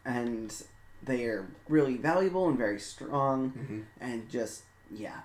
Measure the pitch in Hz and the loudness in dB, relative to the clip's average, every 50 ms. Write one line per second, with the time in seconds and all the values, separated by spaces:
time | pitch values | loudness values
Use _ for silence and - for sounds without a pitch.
0 | - 127 120 120 120 120 117 113 113 107 - - - - - - - - - - | -6 -4 -2 -2 -2 -2 -2 -4 -6 -8 -10 -12 -16 -18 -20 -20 -20 -20 -20 -10
1 | - 135 131 123 120 117 110 98 95 92 - - - - 156 156 143 131 127 113 | -4 -2 -2 0 0 0 -2 -4 -6 -8 -14 -12 -2 4 6 6 6 6 2 0
2 | 107 156 165 185 190 190 175 185 190 170 139 123 120 104 101 101 - - - - | 2 4 4 4 4 4 4 4 4 4 4 4 2 0 0 -2 -6 -10 -12 -12
3 | 135 - 143 139 139 139 135 131 131 131 131 117 139 139 104 107 107 - - - | -6 -2 0 2 4 4 4 2 0 -2 -4 -6 -8 -6 -6 -8 -10 -12 -14 -10
4 | - 127 120 117 107 - - 123 110 104 - - - - - _ - - - 107 | -8 -6 -6 -6 -6 -4 -4 -4 -4 -4 -6 -12 -18 -20 -20 _ -20 -16 -12 -12
5 | 104 - - - | -10 -10 -12 -10